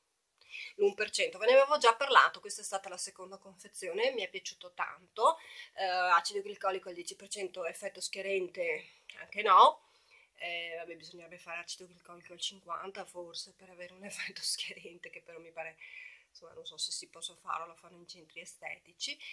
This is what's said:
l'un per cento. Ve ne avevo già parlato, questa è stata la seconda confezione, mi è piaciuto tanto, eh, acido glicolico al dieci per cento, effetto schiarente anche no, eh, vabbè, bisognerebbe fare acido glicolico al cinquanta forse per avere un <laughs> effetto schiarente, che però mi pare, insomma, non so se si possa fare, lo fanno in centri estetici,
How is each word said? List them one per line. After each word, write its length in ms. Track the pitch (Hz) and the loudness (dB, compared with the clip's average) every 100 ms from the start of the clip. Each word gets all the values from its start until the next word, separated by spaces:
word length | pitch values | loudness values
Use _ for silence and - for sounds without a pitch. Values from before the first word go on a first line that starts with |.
| _ _ _ _ - - - - | _ _ _ _ -18 -16 -12 0
l'un 180 | 202 | 2
per 160 | 196 214 | 2 -2
cento. 280 | - - 185 | 0 -2 2
Ve 80 | 220 | 6
ne 60 | |
avevo 240 | 269 277 294 | 8 8 6
già 160 | 240 | 6
parlato, 460 | 233 277 214 143 - | 6 6 8 8 4
questa 220 | 208 - | -10 -10
è 20 | |
stata 240 | 208 196 196 | -6 -6 -6
la 80 | 180 | -8
seconda 400 | - 190 185 190 | -10 -10 -14 -16
confezione, 760 | 196 185 208 - 180 185 247 | -18 -20 -18 -10 -6 0 0
mi 100 | 254 | 0
è 80 | 185 | -4
piaciuto 420 | 190 - - 180 | -6 -10 -12 -12
tanto, 640 | - - 156 185 - 254 320 - - - | -6 -6 -6 -12 4 4 4 -4 -18 -14
eh, 100 | - | -4
acido 560 | 185 180 180 180 - 202 | 0 2 6 4 4 -4
glicolico 480 | 202 196 196 185 185 | -6 -2 -2 -2 -6
al 60 | |
dieci 220 | 175 175 190 | -10 -10 -12
per 120 | 196 | -10
cento, 360 | 208 190 185 170 | -8 -6 -6 -6
effetto 340 | 185 196 185 | -6 -10 -8
schiarente 1000 | - 190 196 196 180 185 170 156 - - - - | -8 -6 -2 -2 -2 -2 -2 -2 -8 -20 -20 -18
anche 220 | - 196 | -10 0
no, 400 | 214 190 269 - _ _ _ - _ - | 8 10 10 8 _ _ _ -20 _ -12
eh, 360 | 170 170 170 165 | -6 -6 -6 -8
vabbè, 160 | 170 160 | -10 -14
bisognerebbe 420 | - 175 165 175 | -16 -18 -18 -18
fare 220 | 175 170 | -12 -12
acido 260 | 170 - 180 | -10 -14 -16
glicolico 460 | 175 - 175 170 | -20 -20 -20 -20
al 80 | 175 | -8
cinquanta 640 | - 196 175 165 190 202 | -8 -8 -8 -8 -8 -10
forse 500 | 180 175 170 - - - | -12 -14 -12 -12 -14 -18
per 140 | 180 | -20
avere 220 | 175 180 | -18 -18
un 120 | 185 | -16
<laughs> 20 | 196 | -12
effetto 340 | - 190 185 | -10 -10 -6
schiarente, 680 | - - - - 170 175 170 | -6 -4 -6 -10 -16 -16 -18
che 100 | 175 | -18
però 180 | 165 165 | -18 -18
mi 100 | 165 | -16
pare, 260 | 165 160 160 - - - - _ | -12 -12 -14 -18 -18 -18 -20 _
insomma, 240 | - 165 | -20 -20
non 120 | 160 | -16
so 120 | 160 156 | -16 -6
se 140 | - | -6
si 160 | - 180 | -6 -12
possa 260 | - 170 | -12 -14
fare, 320 | 170 185 165 170 | -10 -6 -6 -6
lo 80 | |
fanno 220 | 165 170 175 | -14 -20 -20
in 100 | 170 | -20
centri 340 | 180 160 165 | -20 -18 -18
estetici, 800 | 180 - 160 - 170 - - 285 - | -18 -14 -14 -14 -18 -8 -8 -8 -14